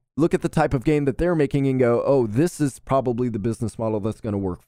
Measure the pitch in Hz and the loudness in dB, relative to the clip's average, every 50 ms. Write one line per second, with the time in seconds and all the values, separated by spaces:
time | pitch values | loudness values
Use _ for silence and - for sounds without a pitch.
0 | _ _ _ - 156 170 - - - 160 - 165 151 - - 131 - 160 151 147 | _ _ _ 0 0 2 2 0 -2 0 2 2 2 2 0 0 2 2 2 2
1 | 143 139 113 - 165 175 175 160 143 - - 143 139 135 131 127 127 117 120 120 | 2 0 0 0 0 0 2 2 0 0 0 0 0 2 2 2 2 2 2 2
2 | - - 139 135 120 110 101 123 160 175 - - 147 135 - - - - 135 135 | 2 2 2 2 2 2 0 0 0 0 0 -2 -2 -2 -2 -6 -6 -2 -2 0
3 | 120 127 120 113 127 123 107 107 98 117 113 - 117 104 - - 113 110 110 107 | 0 0 -2 -2 -2 -2 -2 -2 -4 -4 -4 -4 -6 -6 -6 -6 -4 -4 -4 -2
4 | 95 110 104 - - 110 104 101 98 95 87 - _ | -4 -4 -6 -6 -6 -4 -4 -2 -4 -4 -6 -8 _